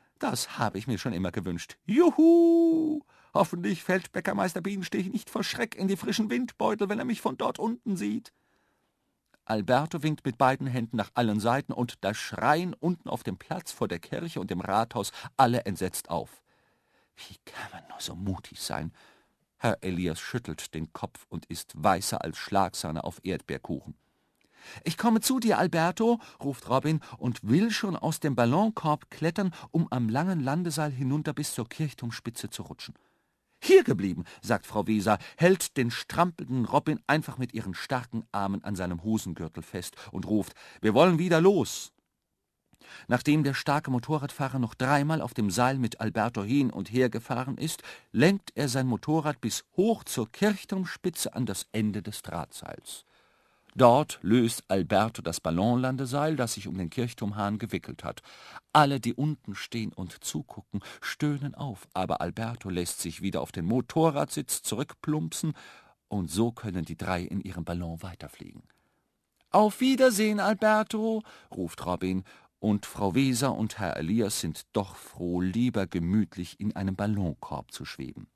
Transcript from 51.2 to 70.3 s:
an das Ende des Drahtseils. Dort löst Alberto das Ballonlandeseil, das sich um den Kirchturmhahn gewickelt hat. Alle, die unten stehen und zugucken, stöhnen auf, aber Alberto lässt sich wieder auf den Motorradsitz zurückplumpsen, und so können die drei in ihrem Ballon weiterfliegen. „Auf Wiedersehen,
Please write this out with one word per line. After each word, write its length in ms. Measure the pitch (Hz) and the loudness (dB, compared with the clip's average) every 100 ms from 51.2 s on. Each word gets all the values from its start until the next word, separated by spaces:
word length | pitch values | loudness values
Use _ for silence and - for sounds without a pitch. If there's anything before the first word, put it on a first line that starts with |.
| - | -6
an 100 | - | -4
das 220 | 113 95 - | -4 -4 -6
Ende 300 | 110 107 101 | -2 0 -2
des 200 | 98 107 | -6 -10
Drahtseils. 800 | - 85 73 - 50 50 - - - _ _ _ _ _ _ - | -8 -8 -8 -12 -14 -14 -14 -18 -20 _ _ _ _ _ _ 8
Dort 420 | 123 123 156 - | 10 10 6 -2
löst 420 | 90 123 117 - - | 4 6 4 0 0
Alberto 560 | 98 85 98 110 - | 0 4 4 2 -2
das 180 | 78 82 | -6 -4
Ballonlandeseil, 920 | - 85 107 120 131 131 135 135 151 | -2 2 2 2 0 -2 -4 -2 0
das 200 | 147 117 | 0 -2
sich 120 | - 95 | -4 -6
um 100 | 90 | -6
den 140 | 85 | -4
Kirchturmhahn 680 | - 120 - 104 101 101 104 | -4 -4 -4 -6 -2 -2 -2
gewickelt 440 | 113 90 - - | -4 -6 -6 -10
hat. 180 | - - - - - - - | -10 -10 -16 -20 -20 -20 2
Alle, 260 | 151 143 139 | 6 6 4
die 160 | 143 | -2
unten 400 | - 147 143 - | 0 -2 -2 -8
stehen 380 | 98 - 117 107 | -10 -8 -6 -6
und 320 | - 90 - | -6 -10 -10
zugucken, 560 | - - - - - 101 - - | -8 -8 -8 -14 -10 -10 -10 -10
stöhnen 540 | - - 147 143 143 | -10 -4 -2 -2 -6
auf, 320 | - 139 95 - | -8 -10 -10 -8
aber 260 | - 90 - | -4 -2 -2
Alberto 480 | 87 110 113 117 98 | -2 -4 -6 -6 -4
lässt 320 | 87 87 - | -4 -4 -4
sich 220 | 87 80 | -6 -4
wieder 180 | 98 87 | -4 -2
auf 120 | 64 | -4
den 140 | - 82 | -4 0
Motorradsitz 960 | 123 120 165 160 143 147 - - - | 0 0 2 2 2 -2 -4 -6 -6
zurückplumpsen, 920 | - 208 - - - 151 160 - 160 - - - - _ _ | -4 -6 -6 -6 -4 -2 -2 -4 -6 -6 -12 -20 -20 _ _
und 200 | 101 82 | -4 -2
so 220 | 82 117 | 0 0
können 340 | 117 110 90 | -2 -6 -6
die 120 | 80 80 | -6 -6
drei 260 | 85 90 | -4 -4
in 180 | 87 98 | -2 -6
ihrem 240 | 92 92 | -6 -8
Ballon 380 | 82 87 85 82 | -6 -6 -6 -8
weiterfliegen. 640 | 92 87 80 - - - - _ _ _ _ _ _ _ _ | -12 -14 -16 -16 -18 -18 -20 _ _ _ _ _ _ _ _
„Auf 300 | 202 214 - | 4 4 4
Wiedersehen, 600 | 254 254 262 202 214 | 2 6 6 6 2